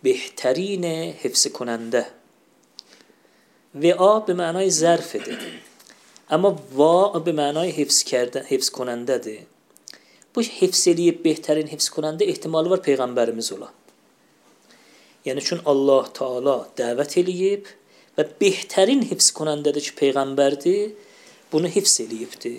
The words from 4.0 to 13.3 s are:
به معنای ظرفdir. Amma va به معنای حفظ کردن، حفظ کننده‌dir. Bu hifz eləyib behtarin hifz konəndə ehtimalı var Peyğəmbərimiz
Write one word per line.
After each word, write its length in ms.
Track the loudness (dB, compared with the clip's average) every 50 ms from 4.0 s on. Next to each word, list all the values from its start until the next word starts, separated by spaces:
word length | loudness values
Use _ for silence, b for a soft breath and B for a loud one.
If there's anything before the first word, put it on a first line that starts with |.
| 6 6 6 4 2
به 80 | -2 -2
معنای 360 | -2 -2 -2 -2 0 0 0
ظرفdir. 680 | 2 2 4 4 4 2 0 -6 -8 -8 -8 -8 -10 -10 -12 -14 -14 -18 -20 -20 _ _ -20 b b b b b b b b _
Amma 260 | 0 4 4 2 2 0 -10 -10 2
va 420 | 4 6 6 8 6 4 4 2 -2
به 140 | -2 -2 0
معنای 380 | 0 0 0 0 -2 -2 -2
حفظ 320 | -2 -2 0 0 0 0 0
کردن، 380 | 0 0 0 0 0 -4 -8 -4
حفظ 280 | -2 -2 -2 -2 -4
کننده‌dir. 720 | -4 -6 -6 -6 -6 -6 -2 -2 -2 -2 -2 -8 -12 -14 -16 _ _ _ _ _ _ _ _ B B B B B B B B B _
Bu 80 | -4 -4
hifz 460 | -4 0 0 0 2 2 2 2 4
eləyib 340 | 2 4 4 2 2 2 0
behtarin 440 | 0 0 0 0 -2 0 0 0 -6
hifz 220 | -4 -4 -6 -4 -4
konəndə 320 | -4 -6 -6 -2 -2 -2
ehtimalı 460 | -2 -2 -4 -6 -2 -2 0 2 2
var 100 | 0 0
Peyğəmbərimiz 720 | 2 0 0 0 0 -2 0 0 0 0